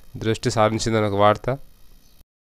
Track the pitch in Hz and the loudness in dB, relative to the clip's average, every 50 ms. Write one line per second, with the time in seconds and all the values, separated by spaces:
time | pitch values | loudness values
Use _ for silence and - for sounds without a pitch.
0 | - - - 107 104 107 113 - - 127 113 117 107 110 110 110 - 117 110 110 | -20 -18 -14 -6 -4 -4 -4 -2 -2 -4 0 2 2 2 2 0 -2 0 0 0
1 | 107 104 101 98 104 104 104 101 - - 127 143 - - - _ - - - - | 0 0 0 2 4 4 4 2 -2 -6 -6 -6 -8 -18 -20 _ -20 -20 -20 -20
2 | _ - - - - _ _ _ _ | _ -20 -20 -20 -20 _ _ _ _